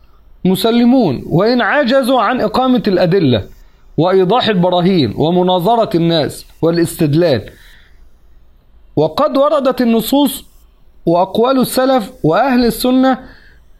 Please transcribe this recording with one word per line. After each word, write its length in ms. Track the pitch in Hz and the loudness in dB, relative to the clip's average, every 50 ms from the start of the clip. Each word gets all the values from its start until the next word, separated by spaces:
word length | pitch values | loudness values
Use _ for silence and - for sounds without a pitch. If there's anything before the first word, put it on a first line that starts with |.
| - - - - - - - - - | -20 -20 -20 -20 -20 -20 -10 -4 -2
مسلمون، 800 | 185 190 185 - 226 233 240 247 240 254 269 226 160 120 - - | -2 0 0 0 0 2 2 2 2 2 2 2 0 -2 -4 -6
وإن 360 | - - 165 202 226 254 240 | -2 -2 0 0 0 0 0
عجزوا 600 | 214 190 240 294 294 214 269 269 262 226 269 247 | -2 0 0 0 0 0 0 0 0 0 0 0
عن 200 | 208 208 262 233 | 0 0 -2 -2
إقامة 420 | 220 214 - 254 262 262 247 233 - | -4 -2 -2 -2 0 0 0 0 0
الأدلة 560 | 220 185 - 185 170 185 202 165 131 117 101 - - - - - - - _ - - - | 0 0 0 2 2 2 2 2 2 0 0 -2 -6 -16 -20 -20 -20 -20 _ -20 -8 -4
وإيضاح 500 | - 156 185 190 190 185 175 226 247 - | -2 0 2 2 2 2 2 2 0 0
البراهين 680 | 220 214 175 175 180 175 180 170 190 196 175 135 104 95 | 0 0 0 0 0 0 0 2 2 2 0 0 -2 -2
ومناظرة 840 | 120 135 160 180 185 - 185 185 185 165 208 240 233 214 - - | -2 -2 0 0 0 0 0 0 0 0 0 0 0 0 0 0
الناس 480 | 165 170 165 165 160 - 156 - - - - - - | 0 0 0 0 0 -2 -4 -6 -12 -18 -20 -8 -4
والاستدلال. 880 | - 165 170 165 165 - - - 170 143 139 160 175 165 131 107 - - - - - - - - - - - - - - - _ - - - - - - - _ _ _ - - - - - | -2 0 0 0 -2 -2 -2 -2 -2 0 2 2 2 2 0 -2 -4 -8 -16 -20 -20 -20 -20 -20 -20 -20 -20 -20 -20 -20 -20 _ -20 -20 -20 -20 -20 -20 -20 _ _ _ -20 -20 -20 -8 -4
وقد 420 | - 151 156 - - 285 302 254 | -2 -2 -2 0 -2 -2 0 0
وردت 440 | 269 277 302 320 285 254 269 254 254 | 0 0 2 0 0 0 0 0 0
النصوص 640 | 254 233 226 226 226 - 262 285 294 254 - - - - - - - _ _ _ - - - - - | 0 0 0 0 0 0 0 2 2 0 -2 -6 -14 -20 -20 -20 -20 _ _ _ -20 -20 -20 -8 -4
وأقوال 540 | 170 170 175 185 180 - 214 226 262 269 262 | 0 0 0 0 0 0 0 0 0 0 0
السلف 520 | 240 - - 262 262 262 262 254 196 - - - - | -2 -2 -2 -2 0 0 0 0 -2 -6 -8 -4 -2
وأهل 420 | 151 160 196 247 277 247 247 247 | 0 0 0 0 0 0 0 0
السنة 720 | 233 226 - - 254 254 262 262 262 254 262 - - - - - - - - - - - | 0 -2 -2 -2 0 2 2 2 2 0 -2 -6 -14 -20 -20 -20 -20 -20 -20 -20 -20 -4